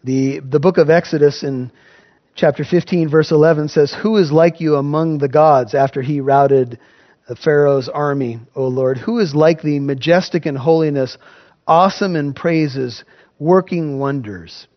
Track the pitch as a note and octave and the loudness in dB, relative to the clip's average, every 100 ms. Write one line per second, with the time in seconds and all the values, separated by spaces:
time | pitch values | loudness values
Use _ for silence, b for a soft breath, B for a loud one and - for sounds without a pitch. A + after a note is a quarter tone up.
0 | B2 C3 C3+ C#3 C3+ D3 E3+ F3+ D3+ E3+ | -2 -2 -2 -4 -4 0 2 2 4 4
1 | - D#3 D3 C#3 D3 C3 B2 b b b | 2 2 2 2 -8 -8 -10 b b b
2 | b b _ - D#3+ C#3+ D3 F3 - F3+ | b b _ -2 0 0 -2 -2 0 -2
3 | D#3+ D#3 D3+ D#3 D#3 D#3 D3+ - C#3+ - | 2 0 2 4 4 2 0 0 0 0
4 | G#3+ G#3+ D#3+ D#3 E3+ D#3+ D#3 D3 C#3+ D3+ | -2 0 2 4 2 2 -2 0 0 -2
5 | E3 D3+ C#3 D3+ D#3 C#3 A#2+ C#3 C3+ C#3+ | -2 -2 0 4 4 4 2 0 0 -2
6 | B2+ C#3+ C3+ C3+ C#3 C3+ B2 A#2 b b | -4 -4 2 2 4 2 0 -8 b b
7 | b b _ A#2+ D#3+ D3 C#3+ C#3 A#2+ C#3+ | b b _ -6 0 2 2 0 -2 -4
8 | D3 C#3 B2+ A#2 A#2 - C3 B2+ C3 C3 | -4 -2 -4 -8 -14 -6 -4 -2 -2 -2
9 | A#2 A#3 F#3 C#3+ D#3 D#3+ D3+ D3 C#3 C3+ | -4 -2 -2 2 2 2 -2 -4 -4 -4
10 | D3 F3 F3+ F3 D#3 C#3 C#3 D#3+ D#3 C#3+ | 0 0 0 -4 -4 -4 0 2 2 -2
11 | B2 - b b b b - D#3+ F#3+ - | -4 -8 b b b b 0 2 2 0
12 | G3+ E3 C#3+ C3+ E3+ D#3+ D3+ C3 B2+ A2 | -4 -2 -4 -4 -2 0 -2 -4 -8 -10
13 | - b b _ D3 F#3 F#3 F3 D#3 C#3 | -20 b b _ 2 2 2 -6 -4 -4
14 | C#3 C#3 G#2+ F#2+ E2 - - | -4 -4 -8 -14 -16 -20 -20